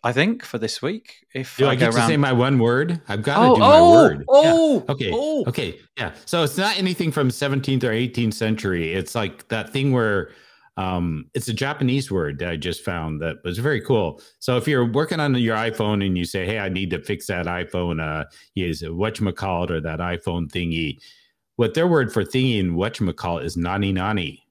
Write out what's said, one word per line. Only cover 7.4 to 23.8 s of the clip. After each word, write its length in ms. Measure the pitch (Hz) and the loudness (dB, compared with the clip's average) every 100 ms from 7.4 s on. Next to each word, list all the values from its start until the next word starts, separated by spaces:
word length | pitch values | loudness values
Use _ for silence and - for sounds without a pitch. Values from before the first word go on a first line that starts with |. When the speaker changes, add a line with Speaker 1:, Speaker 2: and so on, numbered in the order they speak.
| 143 135 139 135 | -2 -2 0 0
Speaker 2:
or 80 | 127 | 0
eighteenth 420 | 110 123 120 113 | 0 -2 -2 -2
century. 600 | 104 110 110 98 90 80 | 0 -2 -2 -2 -2 -2
It's 200 | 92 90 | -4 -4
like 340 | 117 101 - - | -4 -6 -8 -8
that 220 | 113 - | -6 -4
thing 200 | 139 139 | -4 0
where 400 | 127 110 101 - - _ _ _ - | 2 2 0 -4 -14 _ _ _ -8
um, 460 | 92 92 87 76 73 | -4 -2 -4 -6 -8
it's 160 | - 117 | -10 -6
a 40 | |
Japanese 560 | 110 135 151 131 135 135 | -6 -6 -2 -2 -2 -2
word 300 | 95 76 71 | -4 -4 -6
that 100 | 85 | -6
I 60 | 82 | -6
just 300 | 87 85 - | -6 -8 -6
found 360 | 87 80 78 | -6 -6 -6
that 220 | 82 - | -8 -8
was 140 | 87 90 | -8 -6
very 220 | 131 135 | -4 -4
cool. 400 | - 120 87 - - _ | 0 0 0 -6 -20 _
So 160 | - 123 | -2 -2
if 100 | 147 | 0
you're 220 | 139 120 | 0 0
working 300 | 117 156 160 | 0 -2 -2
on 160 | 147 127 | 0 0
your 220 | 113 110 | 0 0
iPhone 480 | 113 110 107 104 98 | -2 -2 -2 0 0
and 120 | 90 | -2
you 60 | |
say, 220 | 87 98 92 | -2 -4 -4
"Hey, 120 | 107 | -4
I 120 | 98 | -4
need 200 | 92 95 | -4 -4
to 100 | 85 | -6
fix 240 | - 98 - | -6 -8 -6
that 200 | 90 85 | -6 -4
iPhone, 540 | 87 87 90 87 80 | -6 -6 -4 -4 -4
uh, 240 | 78 78 73 - _ - | -4 -6 -10 -14 _ -6
is 260 | 87 78 | -4 -6
whatchamacallit 880 | 80 85 107 110 101 85 98 87 87 | -8 -4 -4 -2 -4 -4 -4 -4 -2
or 100 | 82 | -4
that 180 | 78 78 | -6 -6
iPhone 500 | 87 87 - 87 80 | -6 -6 -6 -6 -6
thingy," 480 | 87 85 82 78 67 - _ _ _ _ - | -6 -4 -4 -6 -8 -18 _ _ _ _ -2
what 160 | 113 | -2
their 140 | 156 175 | 0 2
word 260 | 160 117 | 2 2
for 100 | - | -2
thingy 360 | 98 131 131 110 | -2 0 0 0
and 160 | 92 85 | 0 0
whatchamacallit 680 | 101 - 98 - 90 85 | -2 -2 -4 -4 -6 -4
is 140 | 71 85 | -6 -4
nani 340 | 87 98 | -4 -2